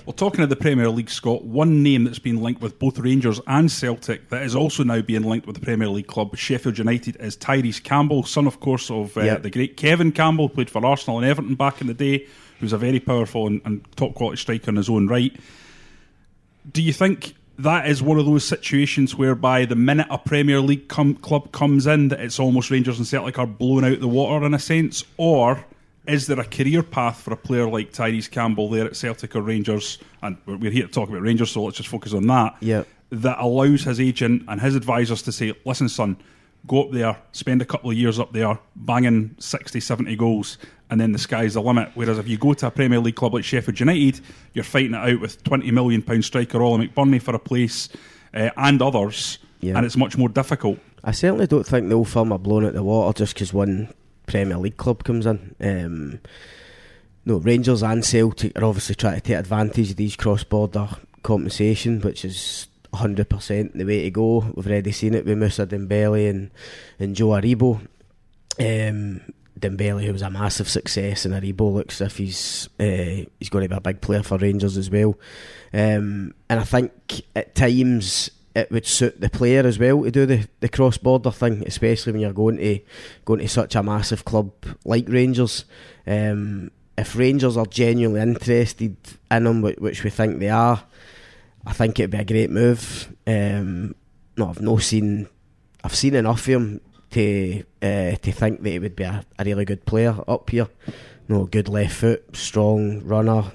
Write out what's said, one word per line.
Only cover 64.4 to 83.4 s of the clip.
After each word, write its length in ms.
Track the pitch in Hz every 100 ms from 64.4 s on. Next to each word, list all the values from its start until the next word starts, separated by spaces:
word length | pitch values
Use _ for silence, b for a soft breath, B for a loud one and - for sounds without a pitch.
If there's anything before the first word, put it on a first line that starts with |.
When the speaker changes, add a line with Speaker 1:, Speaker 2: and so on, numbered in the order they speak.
| 110
Speaker 2:
We've 120 | - 98
already 260 | 104 101
seen 220 | 101 107
it 100 | 110
with 140 | - 107
Moussa 260 | 107 - 98
Dembele 640 | 101 95 104 107 107 104
and, 200 | 98 98 - B B B B
and 140 | 98 98
Joe 120 | 110
Aribo. 520 | 104 110 120 127 107 - _ _ _ _ _ - -
Um, 640 | 110 110 107 104 104 92 - - _ -
Dembele, 460 | 98 98 101 101 104
who 60 |
was 100 | 95
a 80 | 98
massive 380 | 95 104 - 101
success, 560 | - - - 98 95
and 100 | 95
Aribo 380 | 95 98 95 107
looks 280 | 98 - -
as 60 | 98
if 80 | -
he's, 500 | 98 90 - - - -
uh, 500 | 104 95 87 95 - -
he's 100 | -
gonna 180 | 101 95
be 60 |
a 60 | 98
big 200 | 92 95
player 220 | - 104
for 160 | 101 95
Rangers 380 | 101 101 101 95
as 140 | 95
well. 280 | 104 107 101 B B B B B
Um, 640 | 104 107 107 104 101 98 - -
and 120 | 113
I 40 |
think 580 | 104 123 123 - - - - -
at 180 | -
times 760 | - 127 123 127 120 92 - - - _ 117
it 140 | -
would 140 | 113 -
suit 340 | - 123 -
the 100 | 98
player 340 | - 120 131
as 140 | 127 104
well 240 | 123 143
to 80 | 120
do 160 | 123 135
the, 220 | 127 104 _
the 100 | 120
cross-border 600 | - 131 117 127 131 120
thing, 320 | - 120 107 -
especially 460 | - 113 113 -
when 100 | 107
you're 100 | 104
going 240 | 95 110 101
to, 240 | 98 101 - B B B
going 140 | - 110